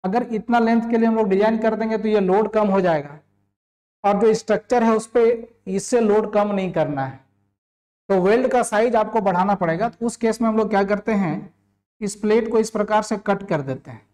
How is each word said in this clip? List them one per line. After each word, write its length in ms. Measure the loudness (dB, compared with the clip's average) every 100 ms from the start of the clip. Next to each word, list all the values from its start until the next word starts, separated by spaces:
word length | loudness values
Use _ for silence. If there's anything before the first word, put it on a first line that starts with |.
अगर 180 | -2 -4 -2
इतना 240 | -6 0 0
length 320 | 2 0 0
के 80 | 0
लिए 80 | 2
हम 80 | 2
लोग 120 | 2
design 300 | 2 2 2
कर 160 | -2 -2
देंगे 220 | -4 -2
तो 100 | 0
ये 120 | 0
load 320 | 2 2 2
कम 160 | 0 0
हो 120 | 2
जाएगा, 380 | 0 -2 -4 -18 _ _ _ _ _ _ _ _
और 160 | 0 2
जो 120 | 2
structure 480 | 2 0 -4 _ 2
है 100 | 2 0
उस 100 | 0
पे 160 | 2 2 0 -6 _ -6
इससे 320 | -6 -2 0
load 320 | 2 2 2
कम 200 | -2 0
नहीं 180 | -2 -2
करना 320 | -2 -2 -4
है, 160 | -8 -10 _ _ _ _ _ _ _ _ _
तो 120 | 2
weld 280 | 4 2 2
का 100 | 0
size 320 | 0 0 2 2
आपको 240 | 0 0
बढ़ाना 340 | 0 0 0 0
पड़ेगा। 320 | 0 -2 -4
तो 180 | -4 -8
उस 100 | -2
case 240 | -2 0
में 80 | 0
हम 80 | 0
लोग 140 | 0
क्या 120 | 0
करते 280 | 0 -2 -2
हैं, 400 | -2 0 -4 -10 _ _ _ _ _
इस 140 | -8 -4
plate 340 | 0 2 2
को 60 | 0
इस 120 | 0
प्रकार 320 | -2 0 0
से 140 | 0 -6
cut 280 | -2 -4 -2
कर 140 | -4
देते 280 | -4 -10 -10
हैं। 160 | -20 _